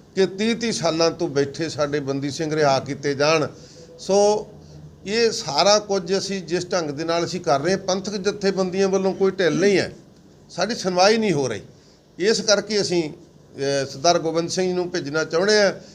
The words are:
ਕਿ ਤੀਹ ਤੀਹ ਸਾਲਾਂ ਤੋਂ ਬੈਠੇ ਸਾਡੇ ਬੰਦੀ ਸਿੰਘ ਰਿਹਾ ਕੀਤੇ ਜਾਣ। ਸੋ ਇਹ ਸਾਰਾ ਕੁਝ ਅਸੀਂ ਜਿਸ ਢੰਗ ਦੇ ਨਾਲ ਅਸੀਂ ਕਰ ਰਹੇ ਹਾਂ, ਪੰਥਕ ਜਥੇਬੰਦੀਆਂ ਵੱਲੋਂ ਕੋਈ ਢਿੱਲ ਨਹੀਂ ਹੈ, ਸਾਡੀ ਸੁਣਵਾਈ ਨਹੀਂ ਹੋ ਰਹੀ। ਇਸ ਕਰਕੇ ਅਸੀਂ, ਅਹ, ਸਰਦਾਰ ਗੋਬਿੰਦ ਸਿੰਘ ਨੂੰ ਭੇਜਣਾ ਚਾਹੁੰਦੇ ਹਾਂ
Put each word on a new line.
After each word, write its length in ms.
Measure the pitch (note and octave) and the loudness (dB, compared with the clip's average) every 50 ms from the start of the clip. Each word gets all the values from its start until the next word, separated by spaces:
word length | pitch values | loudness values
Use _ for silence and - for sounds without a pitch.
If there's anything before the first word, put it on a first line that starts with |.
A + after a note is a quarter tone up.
| - - - | -20 -6 -2
ਕਿ 100 | F#3 F#3+ | 0 0
ਤੀਹ 300 | F3+ F#3+ F#3+ G#3+ A3+ A#3 | 0 0 -2 -2 -2 -2
ਤੀਹ 160 | - A#3+ A3+ | -2 -2 -4
ਸਾਲਾਂ 400 | G#3+ - D#3 E3 D#3+ D#3+ E3 E3 | -2 -2 0 0 2 2 2 0
ਤੋਂ 160 | E3 - F3 | 0 -2 -4
ਬੈਠੇ 420 | D#3 C3+ C#3 C#3+ C#3 - - E3 D#3 | -2 0 -2 -2 -2 -4 -6 -6 -6
ਸਾਡੇ 300 | - B2+ D3+ C#3+ C#3+ D3+ | -4 -4 -2 -2 -2 -4
ਬੰਦੀ 300 | C#3 C3+ C#3 C#3 C3+ C#3+ | -4 -4 -4 -4 -4 -6
ਸਿੰਘ 260 | C3 - E3 D3+ D#3 | -6 -6 -4 -2 0
ਰਿਹਾ 240 | D#3 D3+ C#3 C3+ C3+ | 2 2 4 2 2
ਕੀਤੇ 340 | - C3 C#3 C#3+ C#3 C#3+ C#3+ | 0 -4 -8 -4 -4 -4 0
ਜਾਣ। 340 | C3 C#3+ D3+ D#3+ D#3+ C#3 A2+ - - - - - - - - - - | 2 2 4 4 2 0 -2 -6 -12 -20 -20 -20 -20 -20 -20 -20 -10
ਸੋ 480 | - - F#3+ G3+ G3+ G#3 G#3+ G#3+ - - - - - - - - - - - - - | -2 2 4 4 4 4 2 0 -4 -8 -16 -20 -20 -20 -20 -20 -20 -20 -20 -12 -8
ਇਹ 260 | F#3+ G#3 A#3 A#3 A3+ | -4 0 2 2 2
ਸਾਰਾ 480 | - - - D3+ C#3 D3 F3 G3 G#3 G#3 | 0 -2 -6 0 2 4 6 6 6 4
ਕੁਝ 380 | G#3 - G3 G3 F3 E3+ F#3+ | 2 0 -2 -4 -2 -2 -2
ਅਸੀਂ 240 | F#3+ - - G3 F#3+ | -2 -2 -4 -6 -6
ਜਿਸ 300 | E3 D3+ E3+ F3+ F3+ - | -4 -4 -4 -4 -2 -2
ਢੰਗ 180 | G#3 F3+ E3 D3 | -2 -2 -2 -4
ਦੇ 140 | C#3 C#3 D#3+ | -6 -4 -4
ਨਾਲ 220 | E3 E3 E3+ E3+ | -2 0 0 -2
ਅਸੀਂ 160 | D#3 E3+ F#3 | -2 -4 -4
ਕਰ 180 | F3+ E3 C#3+ C3+ | 0 0 0 2
ਰਹੇ 120 | C#3 F3 | 2 0
ਹਾਂ, 60 | G3 | -2
ਪੰਥਕ 400 | F#3+ - - F#3 G3 F#3+ G#3 G3+ | 0 0 -2 -2 -2 -4 -6 -8
ਜਥੇਬੰਦੀਆਂ 720 | G#3 F3+ G3+ - - F#3 G3 F#3+ F#3+ F#3+ F#3 E3+ F#3+ G3 F#3+ | -4 -4 -4 -4 0 -2 0 0 0 0 0 0 0 2 2
ਵੱਲੋਂ 240 | F#3+ F#3+ F#3 F#3+ F#3 | 2 2 0 0 0
ਕੋਈ 180 | F#3 F#3+ F#3+ | 0 0 0
ਢਿੱਲ 280 | F#3+ F#3+ F#3 E3+ D3 D3+ | 2 2 2 2 2 2
ਨਹੀਂ 180 | F#3 G3+ G3 | 4 4 4
ਹੈ, 160 | E3 A#2+ - - - - - - - - - - - - - | 2 0 -2 -6 -14 -20 -20 -20 -20 -20 -20 -20 -20 -20 -12
ਸਾਡੀ 260 | - - F#3 G#3 A#3+ | -6 -4 -4 -2 -4
ਸੁਣਵਾਈ 420 | A#3 - F#3+ F3+ F3+ F#3 G#3 A3+ | -4 -4 -2 2 4 4 6 4
ਨਹੀਂ 160 | A3+ A3 G#3 D#3+ | 4 2 2 2
ਹੋ 140 | C#3+ C3+ | 0 0
ਰਹੀ। 140 | A#2+ A2 F#2+ - - - - - - - _ _ _ _ - | -2 -4 -6 -10 -14 -20 -20 -20 -20 -20 _ _ _ _ -2
ਇਸ 220 | F3 G#3+ A3+ - | 0 2 2 2
ਕਰਕੇ 400 | - - G3+ G3+ G3+ G#3+ A3 G3+ | 2 2 2 2 0 0 -2 -2
ਅਸੀਂ, 280 | F#3 D#3+ F3+ E3+ D#3+ D3 | -2 0 0 -2 -2 -2
ਅਹ, 760 | - - - - - - - - - C#3 C#3 C#3 C#3 C#3 C3 | -6 -14 -20 -20 -20 -20 -20 -18 -10 -6 -4 -2 -2 -2 -4
ਸਰਦਾਰ 340 | - - C3+ C#3 E3+ F3 E3+ | -4 -6 0 2 2 2 2
ਗੋਬਿੰਦ 300 | D#3 E3 D#3+ E3 E3+ E3+ | 0 0 -2 -2 -2 -2
ਸਿੰਘ 240 | - F#3 F#3 F#3 F3+ | -2 -2 0 0 0
ਨੂੰ 160 | F3+ F3+ F3 | -2 -2 -2
ਭੇਜਣਾ 340 | F3+ F3 C#3 C#3+ D3 D#3+ D#3 | -4 -6 -6 -4 -2 -4 -2
ਚਾਹੁੰਦੇ 380 | D3+ D#3+ E3 F#3+ G#3 G#3+ G#3+ | 0 0 0 2 4 4 4
ਹਾਂ 100 | G3+ F#3+ D#3+ - - - - | 4 2 0 -2 -10 -20 -20